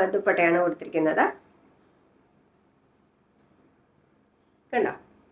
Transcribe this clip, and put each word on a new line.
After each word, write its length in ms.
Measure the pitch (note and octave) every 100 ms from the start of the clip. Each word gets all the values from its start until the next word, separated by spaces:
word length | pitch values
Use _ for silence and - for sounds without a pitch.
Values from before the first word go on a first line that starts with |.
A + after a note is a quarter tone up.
| F#3
ദുപ്പട്ടയാണ് 520 | G3 G3 F3+ E3+ E3+
കൊടുത്തിരിക്കുന്നത്. 640 | F3+ - - E3 D#3 D#3+ D#4+ - _ _ _ _ _ _ _ _ _ _ _ _ _ _ _ _ _ _ _ _ _ _ _ _ _ _ _ _ _ _ _ _ _
കണ്ടോ? 200 | B3 - - - _ _